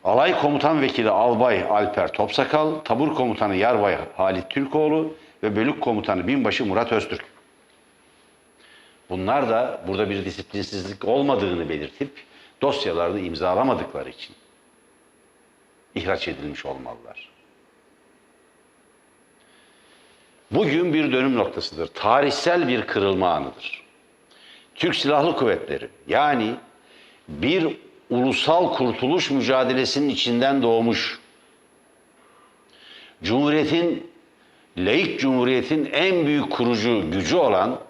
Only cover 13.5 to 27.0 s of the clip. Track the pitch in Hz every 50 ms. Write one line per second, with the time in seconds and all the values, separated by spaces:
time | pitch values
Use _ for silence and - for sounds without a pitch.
13.5 | 90 101 131 135 117 78 73 - - 69 67 - - - - - - _ _ _
14.5 | _ _ _ _ _ _ _ _ _ _ _ _ _ _ _ _ _ _ _ _
15.5 | _ _ _ _ _ _ _ _ _ - 82 92 95 - - - 76 131 71 73
16.5 | 71 - - 71 67 67 64 60 58 117 117 113 - - - - _ _ _ _
17.5 | _ _ _ _ _ _ _ _ _ _ _ _ _ _ _ _ _ _ _ _
18.5 | _ _ _ _ _ _ _ _ _ _ _ _ _ _ _ _ _ _ _ _
19.5 | _ - _ _ _ _ _ _ - _ _ _ _ _ _ _ _ _ _ _
20.5 | - - 214 151 135 170 180 175 151 156 151 135 127 127 131 135 131 117 101 -
21.5 | - - - - - 80 82 - - - - 104 120 139 147 139 127 - - 170
22.5 | 175 180 165 123 123 113 107 - - 107 98 98 95 92 92 90 82 76 69 65
23.5 | - - - - - - - _ _ _ _ _ _ _ _ _ - - - -
24.5 | - - - _ _ - - 180 175 - - 139 151 147 143 175 - - 135 110
25.5 | 92 - - - 71 67 - - - - - - 82 120 147 147 143 123 110 110
26.5 | 123 131 - - - _ _ _ - -